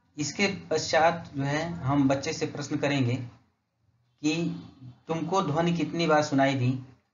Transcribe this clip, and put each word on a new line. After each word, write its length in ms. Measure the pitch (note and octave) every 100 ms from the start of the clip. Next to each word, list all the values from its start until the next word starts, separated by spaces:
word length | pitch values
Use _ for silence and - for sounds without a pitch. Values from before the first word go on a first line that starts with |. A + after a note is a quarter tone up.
| _ D3
इसके 280 | D3 - G3
पश्चात 840 | F3 - D#3+ - D#3+ E3 E3+ - C#3
जो 60 |
है 280 | C#3 D3 E3+
हम 360 | E3+ B2+ C#3+ C3+
बच्चे 240 | C#3 D#3+
से 140 | D#3 D3
प्रश्न 300 | - C#3+ D3+
करेंगे 380 | C#3+ C#3+ A#2+ A#2+ A#2+ - _ _ _ _ _ _ _ _
कि 380 | D3+ E3 D#3+ - - - - - -
तुमको 340 | E3 E3+ G3
ध्वनि 300 | F3 D3 E3+
कितनी 340 | E3+ D3+ E3+ D#3+
बार 160 | D3+
सुनाई 320 | D3 C3+ C#3
दी, 160 | C3 B2 C3+ - - _